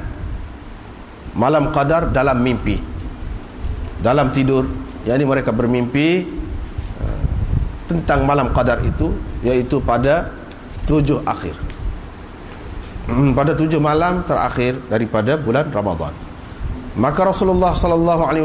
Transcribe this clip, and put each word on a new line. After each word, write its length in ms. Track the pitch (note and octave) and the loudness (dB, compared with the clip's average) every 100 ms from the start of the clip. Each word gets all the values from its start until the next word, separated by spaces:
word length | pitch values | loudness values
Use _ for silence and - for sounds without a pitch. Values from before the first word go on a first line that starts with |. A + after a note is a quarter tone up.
| - - - - - - - - - - - - - F2 | -8 -8 -8 -8 -10 -14 -16 -16 -16 -18 -18 -16 -8 0
malam 320 | B2 D3+ C#3+ | 4 4 4
qadar 400 | D3 C#3 E3 B2 | 2 4 2 2
dalam 240 | C3 C#3 B2+ | 2 4 4
mimpi, 400 | B2+ A2+ G#2+ G2+ - - - - - - - - - - - - | 2 2 0 -2 -2 -8 -10 -10 -8 -8 -10 -8 -6 -4 -6 -2
dalam 300 | A2 C#3+ C3 | 2 4 2
tidur. 340 | C3+ C3 C3 C3+ - - - A2 | 2 4 2 2 -4 -8 -6 0
Yakni, 160 | C3 C#3 | 2 2
mereka 240 | C3+ A#2+ | 2 2
bermimpi, 720 | A2 A#2+ B2 A#2+ C#3 D#3+ F3+ F3 - - - - - - - | 2 2 2 2 2 2 2 0 -6 -6 -6 -8 -8 -8 -4
uh, 200 | - - - - - - - - - | -4 -2 -2 -2 0 0 -2 -4 -4
tentang 360 | E3+ D#3 C#3 C3+ | -2 2 2 4
malam 220 | C#3+ B2 | 4 4
qadar 320 | C3+ A#2 - | 2 2 2
itu, 260 | - - D#3+ - - - | 0 0 0 -2 -4 -2
iaitu 380 | A#2 B2+ B2 C#3 | 2 2 2 0
pada 480 | B2 A#2+ C3+ E3 F3 - - - - - - | 2 2 4 2 0 -10 -14 -16 -12 -6 2
tujuh 360 | D3+ D3 C3 - | 2 4 2 0
akhir. 280 | A2 F2 - - - - - - - - - - - - - - - - | -4 -6 -6 -8 -6 -6 -6 -10 -16 -16 -16 -16 -14 -12 -12 -10 -10 -2
Hmm, 280 | A#2+ C#3 B2+ | 2 4 4
pada 160 | D3 | 2
tujuh 240 | D#3 D#3 D#3+ | 2 2 2
malam 480 | D3 D#3 F3 F3+ F3 | 2 2 2 0 0
terakhir 560 | C3 A#2+ C3 B2 B2+ - | 0 0 0 0 -2 -2
daripada 480 | A#2 A2+ A2 G#2+ D3+ | -2 0 0 2 0
bulan 320 | A#2 B2+ D#3 | 2 0 0
Ramadan. 400 | G#2 G2+ E2 D2 - - - - - - - - G2 | 0 -2 -2 -4 -8 -14 -14 -14 -8 -6 -6 -6 0
Maka 320 | C3 D3 F#3+ | 0 2 2
Rasulullah 400 | F#3 F#3+ F3+ F3+ | 2 2 4 4
sallallahu 480 | D#3 F3+ E3 E3+ E3+ D3 | 2 2 4 4 4 2
alaihi 180 | D#3 | 2